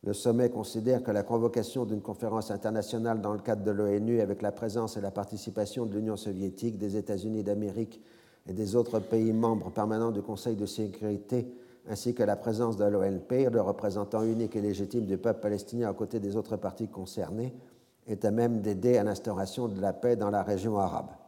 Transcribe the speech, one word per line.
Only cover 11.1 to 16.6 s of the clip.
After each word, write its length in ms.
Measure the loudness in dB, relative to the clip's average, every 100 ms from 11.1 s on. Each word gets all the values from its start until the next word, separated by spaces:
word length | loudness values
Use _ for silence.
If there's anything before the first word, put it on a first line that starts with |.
| -4 -2 -2 -2 -10 -20 -20 -10
ainsi 280 | -4 -2 2
que 80 |
la 120 | 2 2
présence 420 | 0 0 0 2
de 80 | 2
l'O 180 | 4
L 160 | 2 0
P, 280 | 0 2 4
le 140 | 4
représentant 600 | 2 0 -2 -2 -2 0
unique 320 | 2 2 0 0
et 60 |
légitime 440 | 0 -2 -2 -2 0
du 140 | 0
peuple 220 | 0 0
palestinien 500 | 0 -2 -4 -2 -2
aux 40 | -2
côtés 240 | -2 -2
des 160 | -2 -2
autres 200 | -2
parties 320 | -4